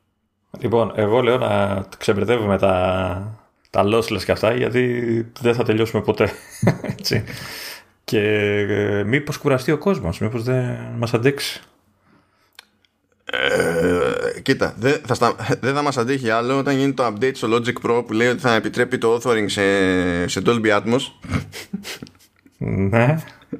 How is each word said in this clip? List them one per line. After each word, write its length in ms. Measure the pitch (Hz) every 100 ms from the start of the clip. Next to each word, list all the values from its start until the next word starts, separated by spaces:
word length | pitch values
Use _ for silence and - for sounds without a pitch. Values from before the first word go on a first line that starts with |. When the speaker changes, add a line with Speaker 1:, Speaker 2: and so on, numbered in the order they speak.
| _ _ _ _ _ -
Speaker 1:
Λοιπόν, 320 | 117 117 110 -
εγώ 260 | 104 117
λέω 160 | 120 127
να 460 | 113 104 101 98 101 -
ξεμπερδεύουμε 600 | - 101 101 120 104 95
τα, 880 | 98 92 92 92 92 92 101 110 _ _ _
τα 140 | 104 98
lossless 380 | 113 110 101 -
και 60 |
αυτά, 220 | - 107
γιατί 800 | 123 120 120 123 120 120 113 117 -
δεν 160 | 117 117
θα 80 |
τελειώσουμε 380 | 113 110 113 110
ποτέ. 300 | 98 104 107 - - -
<laughs> 300 | - - - -
Έτσι. 260 | - - - - - - - - - _
Και, 160 | - 113 104 107 104 104 101
ε, 340 | 104 104 101
μήπως 340 | 101 131 147 -
κουραστεί 340 | 143 131 -
ο 60 | 151
κόσμος, 420 | 202 185 85 -
μήπως 240 | 113 120
δεν 340 | 117 127 123 120 117 117
μας 160 | 117
αντέξει. 480 | 113 127 143 - - - _ _ _ _ _ _ _ _ - - _ _ _ _ _ -
Speaker 2:
Ε, 1120 | 62 67 - 85 85 90 87 65 50 - -
κοίτα, 320 | - 135 87 -
δεν 240 | 117 147 -
θα 80 |
στα-, 220 | 117 117 - 107 120
δεν 140 | 120
θα 80 | 139
μας 160 | 147 127
αντέχει 320 | 117 139 120
άλλο 280 | 113 120 135
όταν 200 | 135 135
γίνει 160 | 139
το 120 | 139 123
update 260 | 104 127 135
στο 120 | 120
Logic 380 | 117 117 120 104
Pro 140 | 120 117
που 60 |
λέει 140 | 110 120
ότι 120 | 117
θα 140 | 127
επιτρέπει 440 | 110 104 - 120 127
το 180 | 113 117
authoring 300 | 127 113 101
σε, 800 | 101 98 98 92 92 90 87 87
σε 140 | - 95
Dolby 340 | 120 110 104
Atmos. 200 | 101 120 - - - - - - - 196 - - - - _ _ _ -
Speaker 1:
Ναι. 600 | - 101 98 113 120 160 - - _ -